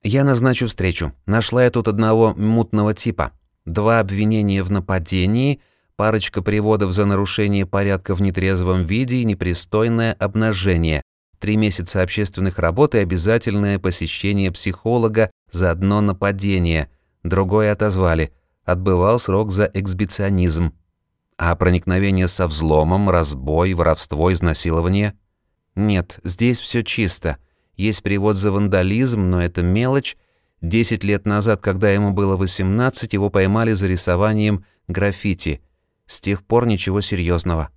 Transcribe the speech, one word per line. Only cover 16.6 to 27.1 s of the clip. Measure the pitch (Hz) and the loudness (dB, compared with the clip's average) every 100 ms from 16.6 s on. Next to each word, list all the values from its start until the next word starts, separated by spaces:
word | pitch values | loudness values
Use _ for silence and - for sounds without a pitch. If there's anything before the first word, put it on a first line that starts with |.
| 85 80 71 _ _ _ | 2 0 -4 _ _ _
Другое | 85 95 95 107 107 | -2 0 2 2 2
отозвали. | 101 107 95 90 82 78 _ _ _ | 0 0 2 2 2 -2 _ _ _
Отбывал | - 90 95 90 92 120 | -4 -2 2 2 4 2
срок | - 95 107 | 2 0 0
за | 92 107 | 0 0
эксбиционизм". | 98 98 92 101 - 98 95 87 80 85 - _ _ _ _ _ _ | 0 -4 -2 -4 -2 0 2 2 2 -2 -4 _ _ _ _ _ _
"А | 85 85 | -4 2
проникновение | 90 90 92 92 98 95 90 | 2 2 2 0 2 2 0
со | - 90 | 0 -2
взломом, | 76 80 78 78 95 101 | 0 2 4 4 2 2
разбой, | 87 76 71 65 78 92 | 2 0 -4 -2 0 0
воровство, | 87 80 78 - 76 85 | 2 0 0 -2 -2 0
изнасилование?" | 90 87 78 87 80 85 98 104 - _ _ _ _ _ | 2 0 0 -2 0 0 0 0 -4 _ _ _ _ _
"Нет, | - 107 98 87 - | -4 0 0 -2 -8
здесь | 92 87 120 120 | -10 -2 0 0
всё | - 120 | -2 -4
чисто. | 110 - 101 | -4 -2 -2